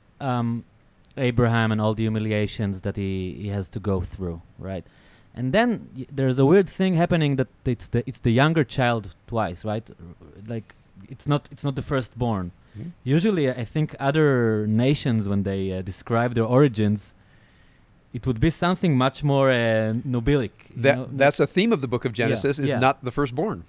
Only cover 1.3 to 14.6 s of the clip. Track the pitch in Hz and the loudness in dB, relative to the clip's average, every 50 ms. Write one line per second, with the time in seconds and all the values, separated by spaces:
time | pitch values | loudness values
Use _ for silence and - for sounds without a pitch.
1.3 | 120 120 123 113 117 117 113 110 110 107 107 110 110 107 113 110 110 110 107 110 | 2 4 2 4 4 2 2 2 2 0 0 0 0 0 0 0 0 -2 -2 -2
2.3 | 107 104 104 98 - - 110 98 98 95 - 101 95 104 98 95 95 95 92 92 | 0 0 -2 -2 -2 -4 -4 -4 -4 -4 -6 -6 -4 -4 -4 -4 -4 -4 -4 -6
3.3 | - 60 101 104 101 101 92 - - 110 92 104 95 92 87 - - - 92 87 | -8 -8 -8 -6 -4 -6 -6 -6 -8 -8 -4 -2 -2 -2 -2 -6 -8 -8 -6 -6
4.3 | 85 82 - - - - - 95 95 90 - - _ - _ - - - _ _ | -6 -8 -12 -18 -20 -14 -12 -10 -8 -10 -10 -12 _ -20 _ -20 -20 -20 _ _
5.3 | - - 123 131 135 208 233 247 214 - - - - 127 127 - 143 135 135 131 | -10 -6 -6 0 2 2 2 2 0 -4 -6 -12 -14 -14 -14 -10 -4 -2 0 0
6.3 | 127 131 135 139 170 202 190 - - - 190 185 185 160 175 170 175 165 151 143 | 4 4 6 6 6 6 4 2 0 -2 0 2 2 2 2 2 2 2 2 0
7.3 | 143 131 127 - _ _ - 131 120 - - - - 117 - - - - - 123 | 0 0 -2 -4 _ _ -4 -4 -4 -4 -6 -2 -2 -2 -2 -2 -8 -2 0 2
8.3 | 113 123 139 156 165 165 135 - - - 127 120 120 113 98 95 - _ _ - | 4 4 4 4 4 2 0 0 0 -2 0 0 0 -2 -4 -10 -16 _ _ -6
9.3 | 120 113 107 87 87 85 - 110 104 117 113 - - - 85 85 - _ 82 80 | -4 -2 -2 -2 -4 -6 -6 -6 -6 -6 -6 -10 -20 -20 -20 -20 -20 _ -20 -20
10.3 | - - 101 110 117 113 - _ - _ _ _ _ - - - 139 - - 147 | -20 -20 -14 -12 -12 -12 -12 _ -20 _ _ _ _ -20 -20 -20 -18 -12 -4 -2
11.3 | 147 143 - - 147 - - 143 131 127 120 - 147 131 120 - - 113 123 117 | -2 -2 -2 -6 -18 -8 -6 -6 -6 -6 -6 -4 -4 -4 -4 -4 -6 -4 -2 -2
12.3 | 110 95 90 87 - - - - - 104 - 175 175 _ - 127 139 165 170 226 | 0 -2 -4 -6 -10 -14 -20 -20 -16 -14 -14 -14 -14 _ -4 0 0 2 2 2
13.3 | 202 170 143 127 127 123 117 - - 156 151 - - - 139 139 143 160 156 147 | 2 2 0 0 -2 -4 -6 -6 -2 -2 -2 -2 -4 -4 -2 0 2 4 4 4
14.3 | 135 123 117 113 110 107 | 4 4 2 2 2 0